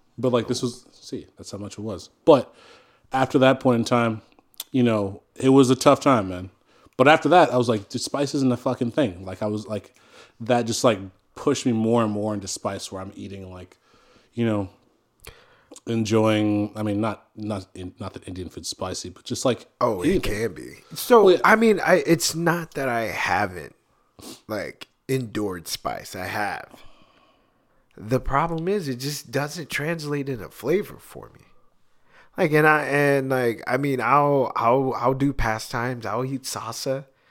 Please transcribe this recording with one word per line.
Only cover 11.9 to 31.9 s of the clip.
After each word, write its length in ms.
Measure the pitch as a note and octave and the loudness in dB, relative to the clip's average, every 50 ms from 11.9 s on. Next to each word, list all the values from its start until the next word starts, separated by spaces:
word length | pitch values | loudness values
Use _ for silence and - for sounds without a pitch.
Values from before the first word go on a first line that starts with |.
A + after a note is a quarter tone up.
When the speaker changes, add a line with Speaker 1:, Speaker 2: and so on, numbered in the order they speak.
| A#2+ A#2 | 2 2
Speaker 1:
and 80 | A2+ G#2+ | 2 0
more 220 | G#2 G#2 G#2 G#2+ G#2 | -2 -2 -4 -4 -4
into 140 | G2 G2 F#2+ | -6 -8 -10
spice, 420 | - - - G2+ G2 F#2 - - | -10 -8 -8 -8 -8 -8 -10 -12
where 100 | G2 F#2+ | -12 -12
I'm 100 | F#2+ G2 - | -12 -12 -14
eating, 380 | G#2 G2+ F#2+ G2 G2 F#2+ F#2 | -14 -14 -14 -14 -14 -14 -16
like, 240 | F#2 F2+ F2+ - _ _ _ _ _ _ _ _ _ _ _ _ _ | -16 -16 -18 -20 _ _ _ _ _ _ _ _ _ _ _ _ _
you 100 | A#2+ A#2 | -2 0
know, 240 | A2+ G#2+ G#2 G2 F#2 - _ _ _ _ _ _ _ _ _ - - - _ _ _ _ _ _ _ - - - | 0 0 -2 -4 -6 -10 _ _ _ _ _ _ _ _ _ -20 -20 -20 _ _ _ _ _ _ _ -20 -12 -8
enjoying, 840 | A#2 A#2 A2+ A2 G2 A2+ A2 A2 A2 G#2+ G#2+ G#2+ G#2+ G#2 G#2 G#2 G#2 - | -4 -2 -2 0 2 2 4 4 4 4 2 2 2 0 0 -2 -4 -4
I 60 | G#2+ | -4
mean, 180 | G#2+ G#2 G2+ G#2 | -4 -2 -2 -2
not, 280 | A2+ G#2+ G2+ - _ _ _ | -2 -4 -6 -8 _ _ _
not, 300 | A2 G#2+ G#2+ G#2 F#2+ F2+ - - | -10 -8 -6 -6 -8 -10 -12 -14
in, 200 | F#2 F2+ F2+ - - | -14 -14 -14 -12 -12
not 140 | G2+ F#2 - | -12 -12 -12
that 120 | F#2 - | -14 -14
Indian 220 | - F2+ F#2 F2 E2 | -12 -12 -12 -12 -12
food's 200 | - E2+ D#2+ - | -14 -12 -12 -12
spicy, 400 | - - F#2+ F#2 F2 - - F2 | -10 -8 -8 -8 -8 -10 -12 -14
but 140 | - - - | -16 -16 -12
just, 200 | - A#2+ - - | -10 -6 -2 0
like, 220 | C3 A2 - - _ _ - | -2 -2 -2 -6 _ _ -2
Speaker 2:
Oh, 240 | A#2+ A#2+ G#2 F2+ C3+ | -2 -2 0 0 0
Speaker 1:
eating 120 | D#3+ G3 | 0 0
Speaker 2:
it 80 | E3+ - | 0 0
Speaker 1:
things. 120 | - G2+ G#2 | -2 -4 -4
Speaker 2:
can 140 | A#2 G#2 C#2 | -4 -6 -8
be. 420 | - A#1+ B1+ - - - - D#3 | -10 -16 -18 -20 -20 -20 -16 -12
So, 280 | - - - A#3+ A3 G3 | -8 2 6 6 8 8
Speaker 1:
Well, 100 | F#3 E3+ | 8 6
yeah. 60 | - - | 6 6
Speaker 2:
I 120 | F3+ G#3+ | 4 6
mean, 240 | A3 A#3 A3 G3+ D#3+ | 6 6 4 4 4
I, 220 | - D#3+ F#3 D#3+ - | 4 4 4 4 4
it's 280 | E3 E3+ D#3+ - - D#3 | 4 2 2 2 -2 -4
not 400 | E3 E3+ E3 E3 E3+ D#3+ - - | -2 0 0 0 -2 -4 -8 -8
that 140 | D3 C3+ B2+ | -6 -4 -2
I 140 | A#2 A#2 A2+ | -2 -2 -2
haven't, 720 | F#2+ E2+ - - G2 F2+ F#2+ G#2 F#2 F2+ E2+ C#2 - - _ _ _ _ _ _ _ _ - - - - - _ - | -4 -4 -4 -2 0 0 0 0 -2 -4 -8 -14 -14 -18 _ _ _ _ _ _ _ _ -20 -20 -20 -20 -16 _ -10
like, 400 | G#2+ G2 D#2+ B1 - - - - _ _ _ - | -8 -8 -8 -10 -12 -16 -20 -20 _ _ _ -4
endured 600 | C3+ C3 A#2+ G#2 - A2 G#2 F#2+ F2+ E2+ E2 - | -4 -4 -4 -4 -4 -4 -4 -4 -4 -8 -10 -10
spice. 460 | - - - C2 G#1 - - - - | -10 -8 -6 -8 -8 -8 -10 -12 -12
I 100 | F#2+ F#2 | -10 -8
have. 560 | G2 A2 G#2+ G#2 F#2+ E2 - - - - - - - - _ _ _ _ _ _ _ _ _ _ _ _ _ _ _ _ _ _ _ _ | -6 -6 -4 -4 -4 -6 -8 -12 -16 -20 -20 -20 -20 -20 _ _ _ _ _ _ _ _ _ _ _ _ _ _ _ _ _ _ _ _
The 240 | - G2 G#2+ C3 B2 | -16 -6 -4 -4 -2
problem 480 | - B2 C3 C#3+ E3 E3+ E3 D#3+ E3 F#3 | -2 0 0 0 0 -2 -4 -4 -4 -2
is, 200 | G#3 G#3 D#3 C3+ | -4 -4 -4 -6
it 80 | B2 | -6
just 340 | B2 C3+ D3 D3 - - A#2 | -6 -6 -8 -8 -10 -8 -6
doesn't 400 | B2 C3+ C#3+ D3 D#3+ F3 C#3 - | -4 -4 -4 -6 -8 -12 -10 -8
translate 580 | - C#3 D3 E3 E3+ D#3+ D3 D3 D3 C#3+ C3 C#3 | -8 -6 -4 -4 -6 -6 -6 -6 -4 -4 -4 -6
into 200 | C3 G#2 F2+ - | -6 -8 -10 -14
flavor 460 | - - G#2 C#3 E3+ G#3 - - C3 A2+ | -14 -6 -2 0 0 0 -2 -6 -12 -18
for 320 | - - - - - - - | -20 -20 -18 -18 -18 -20 -20
me. 100 | - - _ - _ _ _ _ _ _ _ | -20 -20 _ -20 _ _ _ _ _ _ _